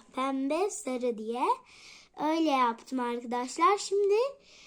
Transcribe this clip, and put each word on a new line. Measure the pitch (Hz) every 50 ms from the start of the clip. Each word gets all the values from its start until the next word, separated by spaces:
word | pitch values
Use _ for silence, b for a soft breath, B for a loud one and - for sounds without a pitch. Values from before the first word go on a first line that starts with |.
| - - -
pembe, | 254 262 277 269 269 269 277 302 330 392 415
sarı | - - - 262 254 247 247 247 233
diye. | 208 220 220 233 247 240 403 508 - B B B B B B B B B B B - 285
Öyle | 302 320 330 330 302
yaptım | 277 262 247 233 233 233 - - 262 254
arkadaşlar. | 240 240 240 240 240 233 240 247 247 254 - - 339 381 403
Şimdi | 403 - - 381 403 415 392 403 440 494 554 554 B B B B B B